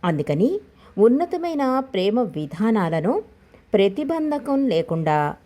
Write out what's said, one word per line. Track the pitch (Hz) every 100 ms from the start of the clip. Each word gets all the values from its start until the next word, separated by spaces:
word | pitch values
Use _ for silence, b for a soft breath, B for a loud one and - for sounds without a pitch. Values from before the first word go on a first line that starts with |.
అందుకని | 180 156 147 147 233 403 - b b -
ఉన్నతమైన | 214 262 349 359 339 311 269 262
ప్రేమ | 262 196 190 226
విధానాలను | 226 156 147 165 220 220 170 160 165 359 427 - b b b
ప్రతిబంధకం | 208 196 196 285 330 311 294 - 277 269
లేకుండా | 165 - 165 160 151 147 -